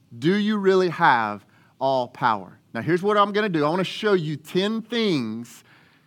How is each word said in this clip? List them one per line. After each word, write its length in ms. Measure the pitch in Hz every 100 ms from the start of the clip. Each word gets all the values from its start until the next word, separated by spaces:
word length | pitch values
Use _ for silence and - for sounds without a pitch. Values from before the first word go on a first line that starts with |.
| _ 117
Do 180 | 147 202
you 220 | 208 214
really 320 | 190 190 180
have 560 | 143 165 123 107 104 _ _ _ -
all 300 | 135 131 120
power? 500 | - 127 107 92 - _
Now, 80 | 117
here's 220 | 127 175
what 120 | 196 208
I'm 160 | 202
gonna 160 | 202 214
do. 160 | 160
I 60 | 147
wanna 160 | 180 180
show 280 | - 214
you 220 | 190 156 147
ten 460 | - 185 202 226
things, 800 | 220 240 220 151 113 113 117 - _ - _ _